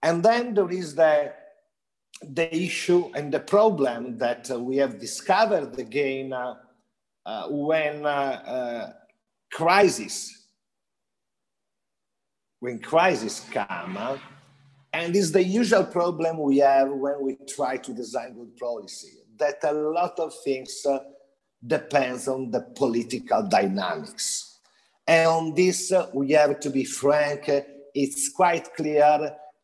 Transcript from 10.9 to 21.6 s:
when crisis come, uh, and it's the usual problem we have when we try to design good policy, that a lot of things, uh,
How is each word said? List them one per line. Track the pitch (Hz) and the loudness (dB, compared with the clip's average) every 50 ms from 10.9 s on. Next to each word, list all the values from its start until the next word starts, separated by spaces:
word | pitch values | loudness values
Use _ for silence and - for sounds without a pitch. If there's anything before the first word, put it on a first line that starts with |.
| _ _ _ _ _ _ _ _ _ _ _ _ _ _ _ _ _ _ _ _ _ _ _ _ _ _ _ _ _ _ _ _ _ _ | _ _ _ _ _ _ _ _ _ _ _ _ _ _ _ _ _ _ _ _ _ _ _ _ _ _ _ _ _ _ _ _ _ _
when | - 123 123 113 | -10 -10 -10 -10
crisis | - - - 160 175 190 170 120 110 107 - - - - - | -10 0 2 4 4 4 2 0 -4 -8 -8 -10 -14 -8 -6
come, | 123 101 101 95 87 85 90 92 | -6 -6 -6 -8 -10 -10 -10 -10
uh, | 98 107 123 139 139 - - - - _ _ _ _ _ _ _ _ _ _ - | -8 -8 -8 -8 -10 -12 -20 -20 -20 _ _ _ _ _ _ _ _ _ _ -8
and | 156 170 170 175 | -6 -4 0 0
it's | 202 196 160 | 0 0 4
the | 156 190 180 | 4 2 2
usual | 185 190 226 240 196 220 202 185 | 4 2 0 2 4 4 4 4
problem | - - 180 175 175 175 156 165 165 165 160 | 2 0 0 0 0 0 -2 -2 -2 -2 0
we | 151 139 135 139 | 0 2 4 6
have | 143 139 139 135 135 139 | 6 6 6 6 4 2
when | 143 139 135 143 143 143 139 | 0 -4 -4 -4 -4 -2 -4
we | 135 131 - - 135 | -4 -4 -6 -12 -16
try | - - 143 127 131 | -8 -6 -4 -4 -4
to | 127 127 - 123 | -6 -8 -10 -10
design | 110 123 110 117 131 117 127 - | -10 -10 -6 -6 -8 -8 -8 -16
good | 110 120 110 117 | -18 -20 -20 -16
policy, | _ 123 120 120 110 98 92 - - - - _ - _ _ _ _ | _ -8 -8 -8 -8 -10 -14 -16 -18 -18 -20 _ -20 _ _ _ _
that | 151 147 143 - - | -2 -2 -2 0 -2
a | 156 147 | 0 0
lot | 151 151 151 160 170 175 180 - - | 0 0 0 0 0 0 -2 -2 -4
of | 165 156 - - - | -6 -6 -6 -8 -4
things, | 139 135 131 131 - - - - | -4 -4 -4 -4 -10 -14 -6 -2
uh, | 143 139 135 - - - - _ _ _ _ _ _ _ _ | 0 -2 -2 -2 -10 -20 -20 _ _ _ _ _ _ _ _